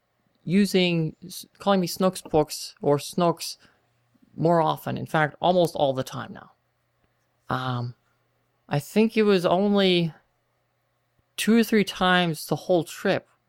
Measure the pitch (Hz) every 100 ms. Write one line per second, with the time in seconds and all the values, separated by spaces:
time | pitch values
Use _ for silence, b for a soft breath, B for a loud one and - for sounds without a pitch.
0 | _ _ _ _ - 185 196 190 180 170
1 | 160 - 175 - - _ - 196 175 -
2 | 185 180 - 160 151 - - - - 143
3 | - - 170 165 - - b b b _
4 | _ _ _ - 156 170 156 143 - 127
5 | 139 160 151 - 165 180 165 - 143 131
6 | 131 127 117 - - _ _ _ _ _
7 | _ _ _ _ - 131 127 123 120 -
8 | _ _ _ _ _ _ - 143 - 208
9 | 220 220 208 190 175 175 208 202 190 180
10 | 165 - _ _ _ _ _ _ _ _
11 | _ _ _ - - 226 220 220 196 -
12 | 185 180 175 151 - 151 - 180 147 -
13 | 202 156 - _